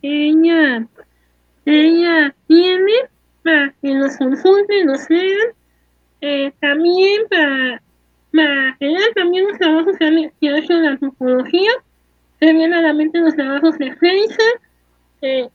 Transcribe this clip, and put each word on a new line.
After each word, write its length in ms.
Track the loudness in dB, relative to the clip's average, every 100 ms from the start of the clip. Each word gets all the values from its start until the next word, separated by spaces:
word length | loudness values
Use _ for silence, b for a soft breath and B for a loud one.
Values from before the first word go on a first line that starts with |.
ella, 840 | -6 -2 0 2 2 2 0 -2 -8 _ -20 _ _ _ _ _
que 220 | 0 2 4
ella 480 | 2 2 0 0 -4 2
tiene 460 | 4 4 0 0 0 -2 _ _ _
para 320 | -2 0 -2 -6
que 140 | -4
los 200 | -2 -2 -2
consulten, 680 | -4 0 2 2 2 0 0
los 220 | -2 -2
lean. 400 | -2 0 -2 -4 -6 _ _ _ _ _ -10
Eh, 320 | -6 -4 -4 -4
también 640 | -4 0 0 2 2 0 -2
para, 500 | 0 0 -2 -4 -6 _ _ _ _ -2
para 460 | 0 0 0 -4 -4
que 80 | -4
lean 280 | -2 -2
también 340 | 0 -2 0 -2
los 80 | -2
trabajos 400 | 0 2 0 0
que 80 |
han, 260 | 0 0 -2 -4
que 100 | -2
ha 80 | -2
hecho 160 | 0
la 160 | 0 0
antropología. 800 | -2 -8 -6 -2 -2 -2 -2 -2 -2 _ _ _ _ _ 0
Se 120 | 2
vienen 220 | 4 2
a 80 | 0
la 100 | 0
mente 280 | 0 -2 0
los 140 | 0
trabajos 440 | 0 -4 -2 -2 -2
de 160 | -8
Fraser, 640 | -2 0 0 -2 0 0 0 _ _ _ _ _ -10
eh, 260 | -6 -4 -6